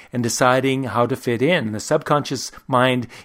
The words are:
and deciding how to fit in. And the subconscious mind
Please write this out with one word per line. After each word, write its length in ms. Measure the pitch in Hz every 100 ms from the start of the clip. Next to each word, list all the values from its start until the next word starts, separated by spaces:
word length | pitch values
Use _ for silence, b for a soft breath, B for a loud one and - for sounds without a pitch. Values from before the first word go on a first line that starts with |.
| B
and 100 | 123
deciding 640 | 117 - 127 131 135 135
how 220 | 123 113 120
to 100 | 127
fit 240 | 123 117
in. 260 | 143 170 110
And 80 |
the 60 | 107
subconscious 720 | - 151 - 147 - 135 - B -
mind 400 | 123 127 127 120 B